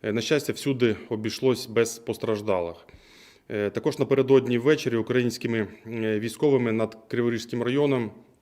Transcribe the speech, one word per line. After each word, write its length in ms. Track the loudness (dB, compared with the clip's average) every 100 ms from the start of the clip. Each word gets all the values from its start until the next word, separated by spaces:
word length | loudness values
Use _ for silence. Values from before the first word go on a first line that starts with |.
Е, 100 | -2
на 80 | -2
щастя, 320 | 0 0 0
всюди 420 | -4 -2 2 2 2 -4
обійшлось 580 | -4 -4 0 0 0 0
без 320 | 0 0 -2
постраждалих. 760 | -8 -6 -2 -2 0 0 -2 -8 -18 -20 -20 -20 -20 -20 _
Е, 200 | -2 -2
також 300 | 0 -4 -2
напередодні 580 | 0 2 6 6 6 0
ввечері 380 | 2 2 2 -2
українськими, 720 | 0 0 0 -2 -4 -2 -4 -8 -12
е, 320 | -6 -2 -2
військовими 520 | -4 0 2 2 2
над 260 | 0 -2 -6 -8
Криворізьким 560 | -2 0 -2 -6 -4
районом 480 | -2 0 2 2 -2 -8 -20 _